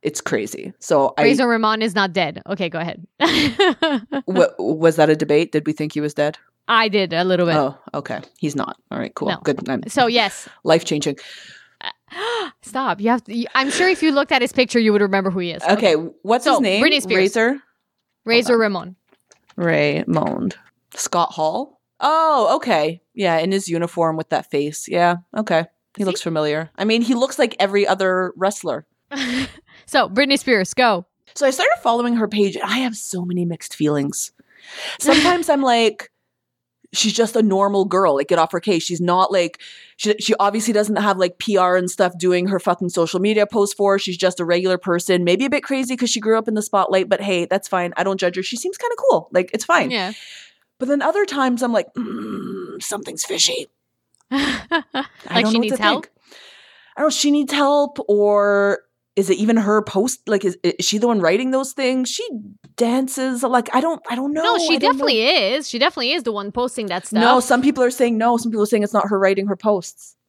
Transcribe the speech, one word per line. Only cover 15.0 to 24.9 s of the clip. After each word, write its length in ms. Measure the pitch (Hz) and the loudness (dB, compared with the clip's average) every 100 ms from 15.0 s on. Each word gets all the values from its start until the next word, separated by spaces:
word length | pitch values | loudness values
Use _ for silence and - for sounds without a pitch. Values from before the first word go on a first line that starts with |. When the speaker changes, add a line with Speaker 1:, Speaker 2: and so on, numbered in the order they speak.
Speaker 2:
remember 280 | 202 196 190 | 2 2 0
who 100 | 185 | -2
he 120 | 175 | -6
is. 120 | 165 | -4
Speaker 1:
Okay, 320 | 165 208 220 156 | 0 4 4 2
Speaker 2:
Okay. 140 | 165 - | 0 -12
Speaker 1:
what's 200 | 190 240 | -2 0
Speaker 2:
So, 80 | 285 | 2
Speaker 1:
his 80 | 240 | 2
name? 220 | 226 196 | 2 4
Speaker 2:
Britney 180 | 294 302 | 4 2
Spears. 180 | 196 202 | 0 2
Speaker 1:
Razor? 380 | 190 226 226 277 _ _ _ _ _ _ - | 2 2 0 0 _ _ _ _ _ _ 0
Speaker 2:
Razor 280 | 233 226 | 2 4
Speaker 1:
Hold 20 | 233 | 2
on. 60 | |
Speaker 2:
Ramon. 340 | 214 190 175 185 _ _ _ _ _ - | 2 -2 -8 -18 _ _ _ _ _ -4
Speaker 1:
Raymond. 1000 | 170 160 147 147 - 165 - - 190 - _ _ _ | 0 2 2 0 -2 -2 -2 -4 -6 -8 _ _ _
Scott 380 | - - 175 165 | -12 -4 -2 -2
Hall? 480 | - 156 190 277 _ _ _ | -2 -2 -2 -8 _ _ _
Oh, 540 | 277 320 320 285 202 294 | 0 2 2 2 2 0
okay. 440 | 247 175 151 170 _ - | 0 0 0 -4 _ -4
Yeah, 220 | 190 165 | 0 2
in 120 | 170 | 0
his 140 | 190 190 | -2 -2
uniform 480 | 165 170 - 165 160 | -4 -4 0 0 0
with 120 | 160 | -2
that 220 | 147 151 | -4 -2
face. 360 | 147 143 151 | -2 -2 -6
Yeah, 280 | - | -6